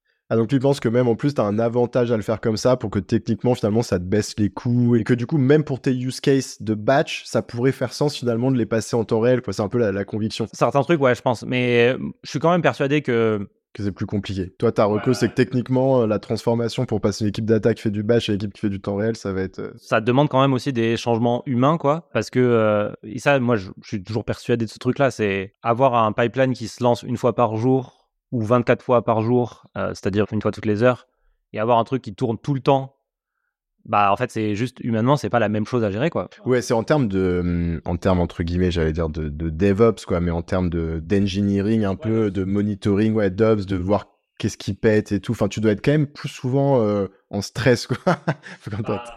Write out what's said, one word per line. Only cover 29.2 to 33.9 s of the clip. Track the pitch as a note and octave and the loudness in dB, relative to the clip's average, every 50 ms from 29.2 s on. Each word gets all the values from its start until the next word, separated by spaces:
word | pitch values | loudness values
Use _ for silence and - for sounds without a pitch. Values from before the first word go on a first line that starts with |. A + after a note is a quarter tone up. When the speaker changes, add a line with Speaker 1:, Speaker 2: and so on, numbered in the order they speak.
Speaker 2:
jour, | A2 A2+ B2 B2 B2 A#2 - - _ - - G#2 | 2 2 2 0 0 -2 -6 -16 _ -14 -10 -6
euh, | F#2+ F#2+ F#2 | -6 -6 -6
c'est-à-dire | - - G#2+ F#2 G#2 G2+ - G#2+ | -4 -6 -2 0 0 0 0 -2
une | G#2 | -2
fois | - G#2+ | -2 -2
toutes | G2+ - G2 | -4 -4 -2
les | G#2+ G#2 G#2 A#2 | -2 0 4 4
heures, | B2+ B2 - - _ _ _ _ _ _ _ _ _ - | 2 2 2 -4 _ _ _ _ _ _ _ _ _ -8
et | G#2+ | -4
avoir | G#2+ A#2 A#2+ A#2 | 0 2 2 2
un | A2+ | 2
truc | - C3+ B2+ | 0 -4 -6
qui | - A2+ G2 | -6 -8 -8
tourne | - C3 A2+ A2+ G#2 | -6 -4 -4 -4 -4
tout | - - C#3+ | -4 -4 -4
le | C3 | -2
temps, | A#2 D3 C#3 C3+ C3+ C3 _ _ _ _ _ _ _ _ _ _ _ _ _ _ _ _ _ _ _ | 2 2 2 2 2 -4 _ _ _ _ _ _ _ _ _ _ _ _ _ _ _ _ _ _ _
bah, | - | -2